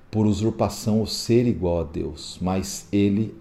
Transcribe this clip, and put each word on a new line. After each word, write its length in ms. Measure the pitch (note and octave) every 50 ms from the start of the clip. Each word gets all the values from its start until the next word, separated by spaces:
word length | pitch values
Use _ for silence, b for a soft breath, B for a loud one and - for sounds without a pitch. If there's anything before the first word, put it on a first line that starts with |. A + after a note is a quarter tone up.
| B -
por 160 | - A2 G#2+ G#2+
usurpação 760 | G2+ F2 G#2+ A2+ A2 - A#2 G2 - - - G#2+ G#2 A2
o 60 | G#2+ F2+
ser 400 | - - - - A#2 A#2+ B2 B2
igual 340 | G#2 E2 F2+ F2 E2+ E2+
a 20 | E2
Deus, 540 | D2+ - F2 E2 D#2 D#2 - - - - -
mas 480 | F2+ F2+ F#2 F#2+ F#2 - - - - -
ele 420 | - G2+ G2+ G2+ G2+ G2+ A2 G#2+ - -